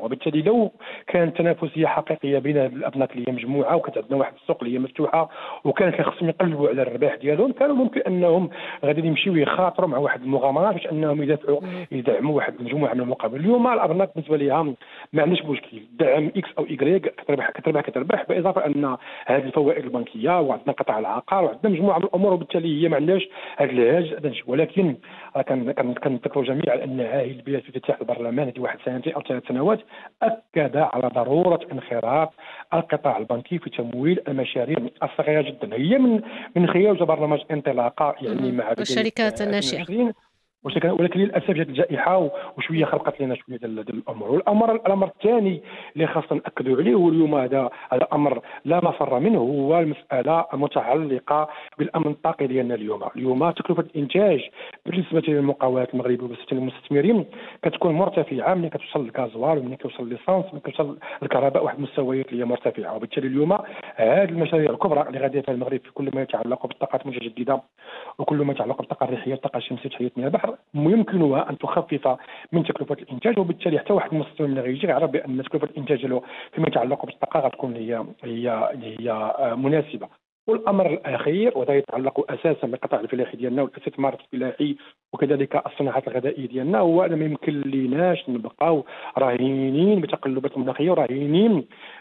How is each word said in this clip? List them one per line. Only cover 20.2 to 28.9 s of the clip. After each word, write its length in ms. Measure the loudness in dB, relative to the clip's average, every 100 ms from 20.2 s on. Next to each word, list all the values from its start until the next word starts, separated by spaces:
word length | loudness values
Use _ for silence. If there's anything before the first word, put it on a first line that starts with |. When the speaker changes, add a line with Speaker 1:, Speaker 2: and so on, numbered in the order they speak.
| 2 2 2 0 -2
Speaker 1:
قطاع 280 | -2 0 -2
العقار 440 | -2 -4 0 2
وعندنا 280 | 2 2 2
مجموعة 260 | 4 4 2
من 60 |
الأمور، 300 | 2 2 4
وبالتالي 500 | 2 0 -2 0 2
هي 60 | 2
ما 60 | 2
عندهاش 340 | 4 2 0 -10 -8 -2
هذا 140 | 0
الهاج، 420 | 4 6 4 2
هذا 140 | -4 -6
الشيء. 160 | -6 -2
ولكن 480 | 0 2 2 2 0 -8 -20 -6 -4
راه 60 |
كان، 300 | 0 -2 -2
كان، 220 | -2 -2
كنذكروا 500 | -2 -2 -2 -2 -2
جميعًا 400 | -2 0 0 0
أن 180 | -2 -4
عاهل 300 | -2 -2 -2
البلاد 300 | -6 -6 -6
في 80 | -6
افتتاح 300 | -6 -4 -2
البرلمان 460 | -4 -4 -2 -2 -4
هذه 120 | -4
واحد 200 | -6 -6
سنتين 280 | -6